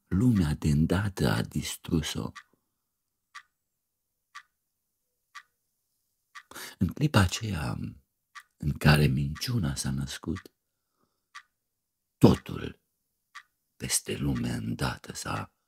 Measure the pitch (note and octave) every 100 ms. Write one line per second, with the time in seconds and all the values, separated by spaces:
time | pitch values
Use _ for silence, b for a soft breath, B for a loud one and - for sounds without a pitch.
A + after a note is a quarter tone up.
0 | - F2+ B2+ G#2 D#2 D2 D#2+ D2 D#2+ F2
1 | G#2 - B1 A1 - D2 - - - E2+
2 | - - A1 - - _ _ _ _ _
3 | _ _ _ - - _ _ _ _ _
4 | _ _ _ - - _ _ _ _ _
5 | _ _ _ - - _ _ _ _ _
6 | _ _ _ - - B B B F#2 -
7 | D3 - F#2 - A2 E2+ D2 - - -
8 | _ _ _ - - - D2+ C#2 D2+ D2+
9 | D2 C2 C#2+ D#2 - A#2+ D2 C2+ - C2+
10 | C#2 - - F2 - _ _ _ _ _
11 | _ _ _ - - _ _ _ _ _
12 | _ - A#2+ - - - - - _ _
13 | _ _ _ - - _ _ - C2 -
14 | - - C#2+ B1 A#1+ A#1 A1 A#1 C2+ -
15 | - - - - G2+ _